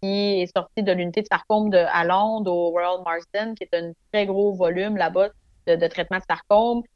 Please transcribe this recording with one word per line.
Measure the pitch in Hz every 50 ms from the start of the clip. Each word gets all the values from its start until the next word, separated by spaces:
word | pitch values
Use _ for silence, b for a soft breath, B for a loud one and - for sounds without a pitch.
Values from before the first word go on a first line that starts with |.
qui | - 190 196 202 202 202 196 185
est | 180 175 -
sorti | 185 175 - - 220
de | 208 196
l'unité | 180 180 175 175 170 214
de | 208
sarcome | - 190 175 - - 214 214 214 208
de, | 190 180
à | 170 - 175 175 170
Londres, | 175 180 196 208 220 220 220 208 185
au | 175 175 175 170
Royal | 165 175 175 180 185 185 180
Marsden, | 170 165 170 165 _ - 202 220 226 226
qui | - 185
est | - -
un | 170 170 170 165 _ _ -
très | - 208 202
gros | 196 190 196 202 208
volume | 196 180 180 170 175 185 196 214 214
là-bas | 196 170 165 175 185 196 208 - _ _ _ _ _ -
de, | 175 165
de | 170 170
traitement | 165 - 180 170 - 190 185
de | - -
sarcome. | 170 - - - 208 214 226 240 240 240
Euh, | 233 _ _